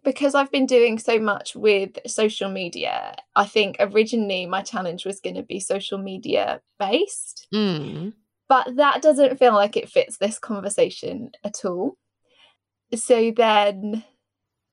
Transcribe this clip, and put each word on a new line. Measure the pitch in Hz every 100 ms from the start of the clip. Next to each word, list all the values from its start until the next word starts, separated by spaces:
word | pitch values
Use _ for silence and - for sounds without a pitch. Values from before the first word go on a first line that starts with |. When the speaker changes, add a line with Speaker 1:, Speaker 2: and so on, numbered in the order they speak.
Speaker 1:
because | 277 269 285
I've | 277 277
been | 277 262
doing | 247 233 220
so | - 226
much | 214 202 -
with | 208 214 196 190 - 233
social | - 214 - 196
media, | 190 175 - - - 50 - - -
I | 208
think | 220 196 -
originally | 202 214 220 233 202 185 180
my | 185
challenge | 196 196 180 180
was | 190 196
gonna | 185 185
be | - 196
social | - 196 - 196
media | 190 190 - 202 202 - _ -
based. | 196 285 403 - - - -
Speaker 2:
Mm. | 214 202 156 147 151 196 - _ _ -
Speaker 1:
But | 262 254 254
that | 285 -
doesn't | 311 277 262 262
feel | 247
like | 208 208 -
it | -
fits | - - -
this | 202 -
conversation | - 202 196 - 175 - - 180 240 -
at | 214 -
all. | 190 180 277 - _ _ _ _ _ _ _ _ -
So | 226 - 233 226 226
then | 226 208 202 196 208 220 - _ _ _ _ _ _